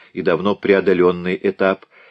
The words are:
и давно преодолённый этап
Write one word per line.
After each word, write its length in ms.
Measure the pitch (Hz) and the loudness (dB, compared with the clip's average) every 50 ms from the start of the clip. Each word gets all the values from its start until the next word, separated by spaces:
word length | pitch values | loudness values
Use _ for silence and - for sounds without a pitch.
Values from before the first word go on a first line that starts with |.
| - _ - | -20 _ -10
и 100 | 92 85 | -6 -2
давно 320 | 92 85 82 92 104 98 | 0 0 0 0 -2 -4
преодолённый 840 | - - 101 98 98 87 95 92 85 90 90 90 87 87 90 90 - - | -2 0 2 2 2 2 2 2 2 2 2 0 0 -4 -6 -6 -4 -4
этап 420 | 101 92 - 98 95 95 - - _ _ - - _ | -6 -4 -2 -2 -2 -2 -2 -6 _ _ -20 -20 _